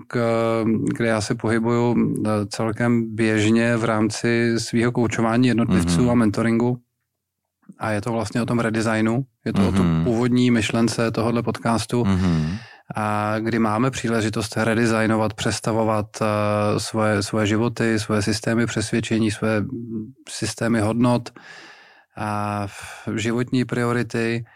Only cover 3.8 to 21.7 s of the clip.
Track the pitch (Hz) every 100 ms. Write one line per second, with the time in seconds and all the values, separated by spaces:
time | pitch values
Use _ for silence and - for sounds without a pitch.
3.8 | 113 107 107 - 120 117 117 117 113 120
4.8 | 120 123 110 117 113 120 127 113 113 92
5.8 | 85 85 123 120 110 113 113 113 120 123
6.8 | - _ _ _ _ _ _ _ - -
7.8 | 110 104 120 113 104 120 - 120 113 113
8.8 | 110 110 110 120 139 _ 117 107 92 95
9.8 | 87 82 80 113 123 123 123 120 110 117
10.8 | 117 120 113 113 113 117 117 110 117 113
11.8 | - 120 98 92 92 80 78 104 - -
12.8 | - 110 107 104 104 110 113 113 110 110
13.8 | 131 - 117 117 107 113 107 113 110 110
14.8 | 117 113 110 110 107 - 117 104 117 110
15.8 | 110 107 107 - 110 107 104 104 104 101
16.8 | - 110 107 101 104 110 104 110 117 113
17.8 | 117 110 110 107 107 107 117 113 117 113
18.8 | 110 113 110 113 110 104 110 107 101 120
19.8 | 117 110 107 - - - 107 - 117 117
20.8 | 104 117 123 120 117 - - - -